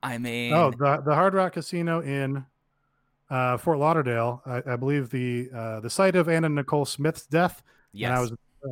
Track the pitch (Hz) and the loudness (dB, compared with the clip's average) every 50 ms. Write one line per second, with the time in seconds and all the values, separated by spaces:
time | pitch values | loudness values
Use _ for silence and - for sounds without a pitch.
0 | - 131 123 117 120 123 117 117 120 120 151 160 175 139 123 120 143 139 143 151 | -6 -6 -6 -4 -4 -4 -4 -4 -2 2 4 4 4 4 2 2 0 2 2 0
1 | 139 147 151 147 180 196 190 190 185 180 - 175 151 - - 175 170 170 165 165 | 0 0 2 4 4 4 4 2 0 0 -2 -6 -8 -6 -4 -4 -2 0 -2 -2
2 | 165 139 139 139 139 135 139 139 131 _ _ _ _ _ _ _ _ _ _ _ | -2 -2 -2 -2 -2 -2 -4 -6 -8 _ _ _ _ _ _ _ _ _ _ _
3 | _ _ _ _ _ _ 139 127 127 127 123 120 - 170 165 143 143 151 165 160 | _ _ _ _ _ _ -2 0 0 0 0 0 0 0 0 2 4 2 2 2
4 | 143 123 120 117 117 120 120 127 _ 135 123 123 127 139 123 120 127 135 143 147 | 2 0 0 0 0 -2 -2 -6 _ -6 -6 -6 -4 -4 -4 -2 -2 0 0 0
5 | 135 113 127 127 123 123 123 120 123 127 131 120 113 113 110 110 107 123 - - | -2 -2 -4 -4 -2 -2 -2 -4 -4 -6 -8 -8 -8 -8 -8 -8 -8 -8 0 2
6 | 190 190 180 185 165 160 165 165 160 160 151 143 139 - - 147 143 - - - | 4 4 6 4 4 4 2 2 2 2 0 0 0 0 0 0 0 0 -2 -2
7 | 139 156 160 - - _ 143 160 175 175 - - _ _ _ _ _ _ _ 101 | 0 -2 -2 -2 -8 _ 2 2 2 2 0 -6 _ _ _ _ _ _ _ -6
8 | 107 117 127 127 123 117 113 - _ _ _ _ - 135 | -2 0 0 0 0 -2 -4 -10 _ _ _ _ -10 -6